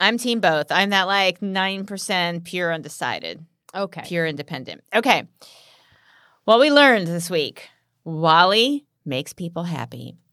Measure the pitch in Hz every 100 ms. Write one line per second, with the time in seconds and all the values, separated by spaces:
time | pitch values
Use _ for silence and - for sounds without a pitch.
0 | 196 233 247 233 185 156 147 160 196 196
1 | 185 196 190 180 196 190 190 196 196 196
2 | - 185 175 170 170 180 170 165 147 -
3 | 123 92 82 90 165 _ _ 185 196 175
4 | 123 170 160 147 147 135 123 78 - 214
5 | 254 170 - _ - - _ _ _ _
6 | _ _ _ _ - 233 294 285 285 220
7 | 170 170 170 170 135 - - _ _ _
8 | 165 156 165 165 180 214 254 285 _ _
9 | 151 127 - - 170 170 175 147 117 120
10 | - - _